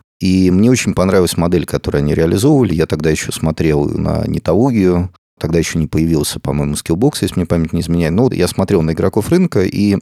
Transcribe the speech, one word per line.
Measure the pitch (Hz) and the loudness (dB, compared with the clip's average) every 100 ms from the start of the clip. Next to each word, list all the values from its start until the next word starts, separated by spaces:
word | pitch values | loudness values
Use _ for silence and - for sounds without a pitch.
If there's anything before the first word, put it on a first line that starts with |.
| _ - | _ -4
И | 95 92 92 | 0 2 4
мне | 90 113 | 4 4
очень | 127 - | 2 0
понравилась | 92 92 95 87 - | 0 2 2 2 0
модель, | 85 87 - | 0 0 0
которую | - - 73 | -4 -2 -2
они | 71 80 | 0 2
реализовывали. | 82 98 127 147 90 | 2 2 2 2 2
Я | 80 - | 0 -2
тогда | 78 76 | 0 0
еще | 80 - | -2 -4
смотрел | - 80 78 80 73 | -4 -4 0 0 0
на | 73 78 78 78 76 | 0 -2 -2 -2 -4
нетологию. | 76 - 90 135 113 92 87 90 - _ - | -4 0 2 2 2 2 2 -2 -8 _ -8
Тогда | 80 82 | -2 0
еще | 80 85 | 0 -2
не | 76 | -2
появился, | 80 82 80 76 - | 0 0 0 -2 -4
по-моему, | - 71 71 73 | -4 -2 -2 -4
Skillbox, | - 82 139 - | -4 0 0 0
если | - - | -4 -2
мне | 85 | -2
память | 87 80 | -2 -2
не | 85 | -4
изменяет. | 82 85 80 | -2 0 0
Но | 87 | 0
вот | 127 | 0
я | - 87 | 0 -2
смотрел | - 95 98 | 0 0 2
на | 80 | 0
игроков | 78 92 - 101 | 0 -2 -2 0
рынка, | 180 180 - | 0 2 0
и | 92 - 104 98 | -2 0 0 0